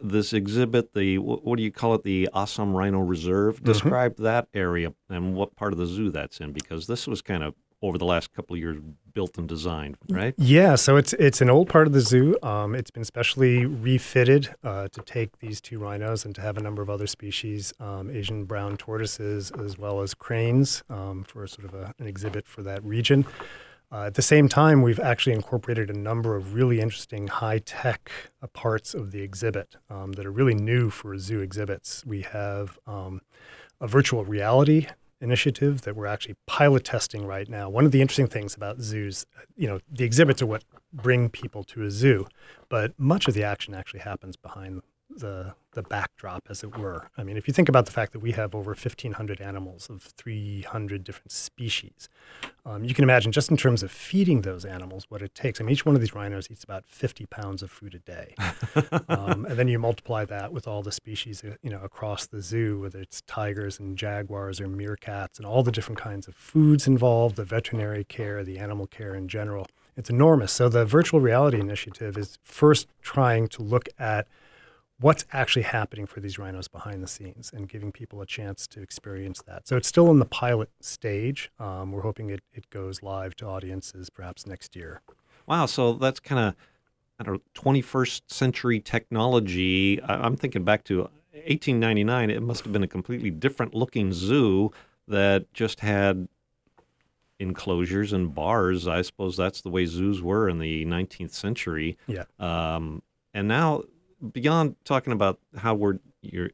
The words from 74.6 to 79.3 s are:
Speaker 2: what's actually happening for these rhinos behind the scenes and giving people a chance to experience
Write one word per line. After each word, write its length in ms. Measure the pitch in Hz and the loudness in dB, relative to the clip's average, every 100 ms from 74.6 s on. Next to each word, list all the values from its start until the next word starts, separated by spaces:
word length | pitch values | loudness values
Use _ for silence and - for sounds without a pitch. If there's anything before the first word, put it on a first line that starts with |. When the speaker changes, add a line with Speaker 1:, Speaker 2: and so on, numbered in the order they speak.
| - _ _ - | -20 _ _ 2
Speaker 2:
what's 260 | 135 156 - | 4 4 0
actually 320 | 139 120 127 | -4 0 0
happening 420 | 110 113 104 110 101 | 0 -2 -4 -8 -12
for 140 | - | -10
these 180 | 98 98 | -10 -10
rhinos 300 | 95 92 90 | -10 -10 -12
behind 340 | 90 107 98 | -14 -12 -10
the 60 | 92 | -10
scenes 440 | - 98 113 113 | -12 -14 -16 -16
and 140 | 113 98 | -14 -12
giving 220 | 107 101 | -10 -12
people 300 | - 110 104 | -12 -16 -16
a 40 | 95 | -12
chance 420 | - 101 98 - | -10 -10 -10 -12
to 140 | 104 | -14
experience 600 | 95 - 104 95 98 | -16 -16 -12 -10 -10